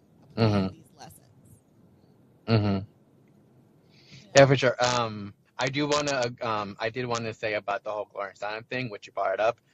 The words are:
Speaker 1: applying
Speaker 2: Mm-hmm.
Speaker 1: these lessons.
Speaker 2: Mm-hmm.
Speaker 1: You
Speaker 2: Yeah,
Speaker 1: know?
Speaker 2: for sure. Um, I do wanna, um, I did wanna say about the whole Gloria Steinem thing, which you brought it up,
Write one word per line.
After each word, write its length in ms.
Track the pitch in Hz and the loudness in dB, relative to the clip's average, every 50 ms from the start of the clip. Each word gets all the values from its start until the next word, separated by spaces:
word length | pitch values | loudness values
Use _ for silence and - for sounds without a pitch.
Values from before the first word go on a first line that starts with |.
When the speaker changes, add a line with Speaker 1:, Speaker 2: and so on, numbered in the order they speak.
| _ _ _ _ - | _ _ _ _ -20
Speaker 1:
applying 440 | - - - 113 110 104 101 95 92 | -12 -2 0 2 2 2 2 0 -2
Speaker 2:
Mm-hmm. 0 | |
Speaker 1:
these 220 | - - - - _ - | -4 -10 -16 -20 _ -20
lessons. 260 | - - - - - _ _ - - - - - _ _ _ _ _ _ _ _ _ _ _ _ _ _ _ _ _ - | -20 -20 -20 -20 -20 _ _ -20 -20 -20 -20 -20 _ _ _ _ _ _ _ _ _ _ _ _ _ _ _ _ _ 0
Speaker 2:
Mm-hmm. 320 | 113 110 104 104 98 98 98 - _ _ _ _ _ _ _ _ _ _ _ _ _ _ _ _ _ _ _ _ _ - - - - - | 2 2 2 2 0 -2 -4 -8 _ _ _ _ _ _ _ _ _ _ _ _ _ _ _ _ _ _ _ _ _ -20 -20 -20 -20 -20
Speaker 1:
You 60 | - - - | -20 2 6
Speaker 2:
Yeah, 100 | 139 139 | 8 8
Speaker 1:
know? 0 | |
Speaker 2:
for 100 | 131 139 | 8 8
sure. 200 | 127 139 123 120 - 123 | 6 4 2 2 2 2
Um, 500 | 123 123 123 117 110 107 107 101 101 - _ _ _ _ - | 2 2 2 0 -2 -4 -8 -10 -12 -14 _ _ _ _ -4
I 100 | 123 135 | -4 -2
do 180 | 135 143 151 143 | -2 -2 0 0
wanna, 440 | 147 147 147 143 139 131 120 123 123 - | 0 0 0 0 -2 -2 -2 -4 -4 -6
um, 340 | 123 117 110 107 104 98 101 - | -4 -4 -2 -4 -4 -6 -8 -6
I 100 | 113 113 | -6 -6
did 160 | 113 131 127 | -6 -6 -6
wanna 280 | 123 117 113 117 110 110 | -4 -4 -4 -4 -6 -8
say 200 | - - 110 107 | -8 -6 -4 -4
about 280 | 104 101 - 101 98 - | -4 -4 -4 -6 -6 -6
the 80 | 107 | -6
whole 160 | 104 107 101 - | -8 -8 -8 -8
Gloria 220 | - 95 101 98 90 | -8 -10 -10 -10 -10
Steinem 320 | - 101 104 107 110 117 - | -10 -10 -10 -8 -10 -10 -8
thing, 220 | 127 127 127 117 | -8 -8 -8 -8
which 180 | 104 101 - - | -10 -14 -16 -10
you 60 | - | -6
brought 200 | 98 98 95 95 | -4 -2 -2 0
it 60 | 98 | 0
up, 200 | 104 113 - - _ _ | 0 0 0 -2 _ _